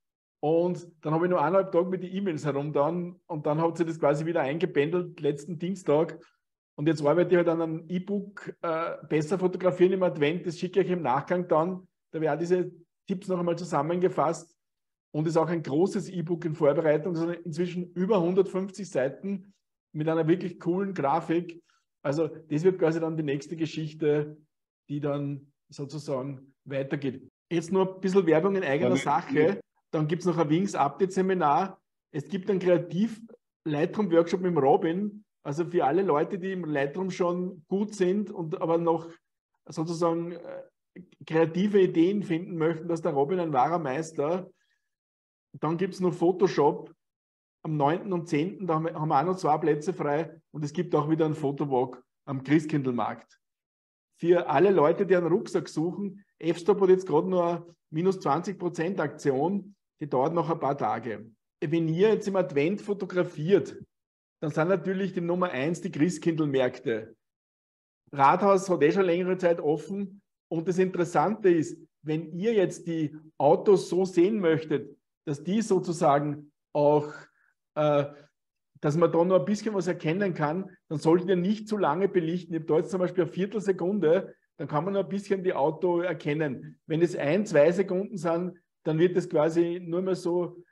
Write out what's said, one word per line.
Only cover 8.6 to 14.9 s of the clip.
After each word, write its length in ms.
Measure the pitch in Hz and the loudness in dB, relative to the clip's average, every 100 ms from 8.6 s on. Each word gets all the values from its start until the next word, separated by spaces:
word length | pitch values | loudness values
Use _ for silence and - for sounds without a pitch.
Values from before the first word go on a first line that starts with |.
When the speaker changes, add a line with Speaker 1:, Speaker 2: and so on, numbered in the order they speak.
Speaker 1:
äh, 360 | 170 160 170 - 131 | -6 -4 -4 -8 -4
besser 300 | 156 151 185 | -2 0 0
fotografieren 560 | 185 180 180 - 185 | -2 0 0 4 4
im 80 | 190 | 4
Advent. 440 | 180 160 143 175 180 | 0 0 -2 -2 -6
Das 120 | 160 | -6
schicke 220 | - 196 | -4 0
ich 60 | 165 | 0
euch 60 | |
im 80 | 180 | 0
Nachgang 480 | 139 131 - 180 175 | 0 -2 -2 -4 0
dann. 400 | 156 175 185 - _ _ | 2 0 -4 -12 _ _
Da 100 | 160 | -4
werde 220 | 156 151 | -2 -2
ich 80 | 170 | 0
diese 200 | 180 175 - _ _ - | 0 -2 -8 _ _ -8
Tipps 220 | 190 185 | -8 -4
noch 100 | 180 | -2
einmal 180 | 175 170 | -2 -4
zusammengefasst. 1000 | 175 160 151 175 180 - 147 165 - _ _ _ _ | -2 -2 -2 0 0 2 0 -2 -10 _ _ _ _